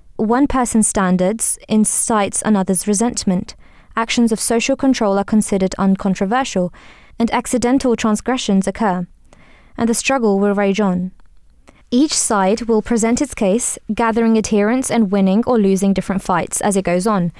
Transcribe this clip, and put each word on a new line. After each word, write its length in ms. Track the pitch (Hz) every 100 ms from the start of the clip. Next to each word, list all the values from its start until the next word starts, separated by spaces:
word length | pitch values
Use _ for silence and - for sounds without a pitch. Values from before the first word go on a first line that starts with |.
| - -
one 300 | 220 240 285
person's 400 | 269 240 226 214
standards 720 | - 185 185 185 226 - - -
incites 720 | 214 208 - - 220 196 -
another's 440 | - 208 190 185 -
resentment. 680 | 208 233 - - 185 - - - - - -
Actions 360 | 226 - 233
of 80 | 220
social 360 | - 233 - 269
control 420 | 269 262 214 196
are 60 |
considered 500 | 202 214 - 196 185 -
uncontroversial, 960 | 196 190 202 185 196 247 269 190 180 - - - - -
and 140 | 233
accidental 640 | 240 247 247 240 269 254 226
transgressions 720 | 226 214 - 254 - 196 190
occur, 400 | 196 220 180 175 - - - - - - -
and 100 | 233
the 60 |
struggle 440 | 233 - 269 226 196
will 160 | 202
rage 280 | 202 202 196
on. 300 | 202 180 185 - - - - - - _ _
Each 220 | 240 302
side 500 | - - 214 190 226
will 180 | 226 226
present 400 | - 240 220 240
its 140 | 285 -
case, 420 | 202 214 - - -
gathering 440 | 214 226 226 226 220
adherents 540 | 208 214 208 254 269
and 200 | 233 202
winning 320 | 202 190 196 -
or 120 | 247
losing 340 | 196 190 196
different 300 | 190 - 190
fights 360 | - 180 - -
as 160 | - 196
it 80 |
goes 220 | 190 175 196
on. 240 | 208 175 -